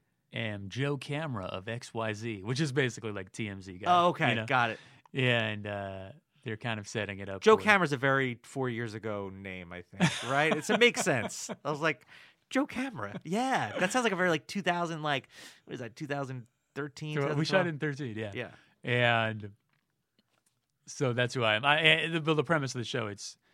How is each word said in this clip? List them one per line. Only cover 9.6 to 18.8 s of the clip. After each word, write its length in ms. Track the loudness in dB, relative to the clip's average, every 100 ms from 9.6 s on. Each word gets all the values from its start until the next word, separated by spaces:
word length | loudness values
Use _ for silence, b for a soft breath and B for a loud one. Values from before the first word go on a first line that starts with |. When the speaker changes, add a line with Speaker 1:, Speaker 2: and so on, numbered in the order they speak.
| -12
Speaker 2:
I 100 | -14
think, 280 | -14 -2 0 0
right? 320 | -2 2 2 0
It's, 140 | 0
it 100 | 4
makes 200 | 6 4
sense. 480 | 2 2 0 -6 -10 -8
Speaker 1:
<laughs> 80 |
Speaker 2:
I 60 | -6
was 100 | -2
like, 240 | 0 -2 -8 B B B _
"Joe 160 | -2 -2
Camera." 540 | -4 -6 -6 -8 -8
Yeah. 480 | -4 0 2 2 0 0
That 140 | 0
sounds 100 | 2
like 100 | 2
a 40 | 2
very, 120 | 2
like, 180 | 2 0
two 120 | -4
thousand, 400 | 0 0 -2 -2
like, 240 | 0 -2 -2 B B B -12
what 80 |
is 60 | -10
that, 140 | -10
two 140 | -10 -6
thousand 380 | -4 -4 -8 -12 _ _
thirteen, 400 | -8 -8 -8 -6
Speaker 1:
So 200 | -2 0
we 100 | 0
shot 0 |
Speaker 2:
two 0 |
thousand 20 | 2
twelve? 160 | 2 2
Speaker 1:
in 100 | 0
thirteen, 380 | -4 -4 -6 -6
yeah. 160 | -6
Speaker 2:
Yeah. 160 | -8 -10 B B _